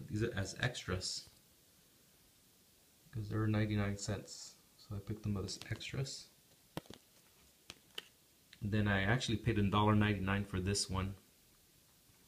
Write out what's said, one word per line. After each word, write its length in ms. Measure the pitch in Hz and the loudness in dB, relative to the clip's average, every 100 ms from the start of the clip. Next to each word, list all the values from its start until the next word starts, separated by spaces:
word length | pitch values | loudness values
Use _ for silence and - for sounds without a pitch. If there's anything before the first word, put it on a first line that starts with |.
| - | -6
these 120 | 104 | -2
are 120 | 113 95 | 0 0
as 200 | 92 - | -4 -2
extras, 720 | 123 - - 92 - - - - - - _ - - - _ _ - _ _ _ _ _ _ _ - | -4 -2 -4 -4 -4 -8 -10 -20 -20 -20 _ -20 -20 -20 _ _ -20 _ _ _ _ _ _ _ -14
'cause 200 | 113 104 | -10 -4
they 80 | 107 | 0
were 100 | 110 | 2
ninety-nine 500 | 107 107 104 101 101 | 2 2 2 0 -2
cents. 580 | - 95 - - - - - - | -4 -6 -8 -14 -16 -20 -20 -20
So 200 | - 101 | -12 -10
I 40 | |
picked 240 | - 107 | -8 -6
them 140 | 107 101 | -2 -2
up 80 | 92 | -4
as 120 | - - | -6 -6
extras. 560 | - - 131 135 - - - - - _ - - - _ - - - - _ - - - - - _ _ _ _ - | -6 -6 -4 -4 -6 -14 -20 -20 -20 _ -10 -10 -12 _ -20 -20 -20 -20 _ -20 -20 -18 -16 -16 _ _ _ _ -8
Then 260 | 104 107 104 | 0 2 4
I 160 | 98 | 4
actually 340 | 98 120 - 107 | 4 2 2 0
paid 200 | 120 101 | 2 4
a 60 | |
dollar 320 | 101 104 104 107 | 4 6 6 6
ninety-nine 480 | 104 98 95 98 | 6 4 0 0
for 160 | 101 92 | 0 -2
this 300 | 92 101 - | 0 0 0
one. 260 | 92 95 101 - _ _ - _ _ _ _ _ - | -2 -2 -6 -16 _ _ -20 _ _ _ _ _ -20